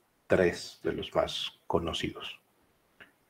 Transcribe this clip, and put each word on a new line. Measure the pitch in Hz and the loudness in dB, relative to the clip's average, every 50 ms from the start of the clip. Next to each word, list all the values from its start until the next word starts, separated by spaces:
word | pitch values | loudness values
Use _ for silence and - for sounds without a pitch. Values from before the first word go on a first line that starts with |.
| _ _ _ _ _ - | _ _ _ _ _ 4
tres | 101 92 92 87 87 - - - - - - | 4 6 6 4 4 0 -6 -12 -14 -6 -4
de | 82 78 | -4 -2
los | - - - - | -2 -6 -2 0
más | 82 - - - - - - - _ _ | 0 0 0 -2 -4 -6 -8 -8 _ _
conocidos. | - - 82 82 82 85 - - - - - - - - - _ _ _ _ _ _ _ _ _ _ _ _ - - _ _ _ _ | -2 0 0 0 -2 -4 -4 -4 -6 -6 -8 -10 -12 -12 -14 _ _ _ _ _ _ _ _ _ _ _ _ -20 -20 _ _ _ _